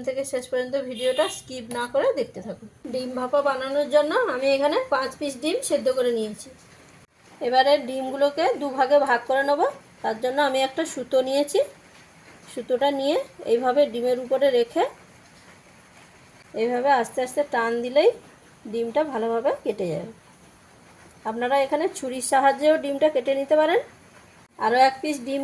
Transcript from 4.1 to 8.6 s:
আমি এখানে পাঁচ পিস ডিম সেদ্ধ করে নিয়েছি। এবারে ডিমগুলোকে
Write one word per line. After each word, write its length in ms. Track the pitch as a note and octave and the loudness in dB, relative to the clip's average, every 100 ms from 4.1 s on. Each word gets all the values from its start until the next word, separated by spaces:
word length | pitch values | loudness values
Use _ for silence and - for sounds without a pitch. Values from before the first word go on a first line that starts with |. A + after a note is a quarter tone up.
| G4 A4+ | 2 0
আমি 120 | B3+ C4+ C4+ | 0 0 2
এখানে 200 | C#4+ G4 C5 | 2 0 0
পাঁচ 180 | C4 C4 - | -2 -2 -6
পিস 160 | D4 B3+ | -8 -4
ডিম 140 | D4 A4 C#5 | -4 -2 0
সেদ্ধ 180 | C#4+ A#3+ C4 | 0 0 0
করে 120 | B3 A#3 | 0 -2
নিয়েছি। 300 | G#3+ G#3+ - - - - - - - _ - - | -4 -8 -16 -20 -20 -20 -20 -20 -20 _ -20 -10
এবারে 320 | B3+ B3+ C4+ D4 A#3+ | 0 4 6 4 2
ডিমগুলোকে 560 | C4 C4 C4+ C#4+ C#4+ F4 G4 | -6 -6 0 0 2 0 0